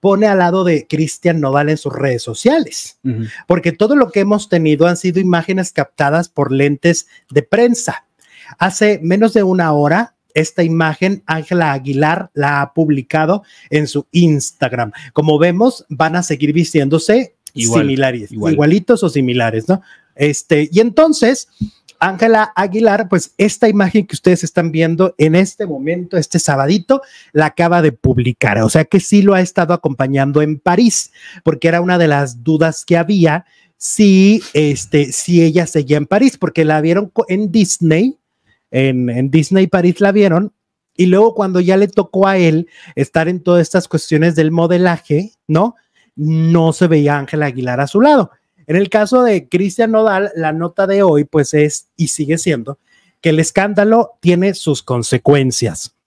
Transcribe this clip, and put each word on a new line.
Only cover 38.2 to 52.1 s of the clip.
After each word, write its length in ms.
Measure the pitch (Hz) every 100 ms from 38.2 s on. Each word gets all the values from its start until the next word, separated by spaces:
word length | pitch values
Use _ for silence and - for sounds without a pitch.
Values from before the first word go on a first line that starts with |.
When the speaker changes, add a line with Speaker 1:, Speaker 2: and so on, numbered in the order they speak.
| _ _ _ _ _
Speaker 1:
en, 380 | 127 135 127 123
en 220 | 120 135
Disney 340 | 156 151 190 180
París 340 | 190 175 170
la 120 | 202
vieron, 400 | 202 202 165 208 _ _ _ _ _
y 100 | 180
luego 280 | 185 226
cuando 240 | 220 190 180
ya 180 | 180 190
le 120 | 202
tocó 400 | - 185 190 196
a 100 | 190
él 300 | 170 156 170 _ -
estar 320 | - 139 - 160
en 140 | 185
todas 220 | 170 175
estas 260 | 160 185 175
cuestiones 480 | 160 - 151 165 160
del 160 | 156
modelaje, 800 | 165 165 175 185 170 _ 147 202 _ _
¿no? 260 | 156 214 - _ _ _
No 580 | - 151 160 160 170 165
se 140 | 156 175
veía 300 | 160 143 143
a 20 |
Ángela 280 | 139 156 147
Aguilar 340 | 127 127 123
a 80 | 143
su 120 | 202
lado. 300 | 262 294 175 _ _ _ _
En 80 | 165
el 120 | 196
caso 360 | 214 208 254
de 240 | 247 196 -
Cristian 420 | 175 196 180 226
Nodal, 400 | 220 220 190 202 170
la 160 | 160
nota 340 | 156 170 165 196
de 160 | 196
hoy, 220 | 196 147
pues, 280 | 147 156 139
es, 360 | 151 151 - _ _
y 100 |
sigue 300 | 165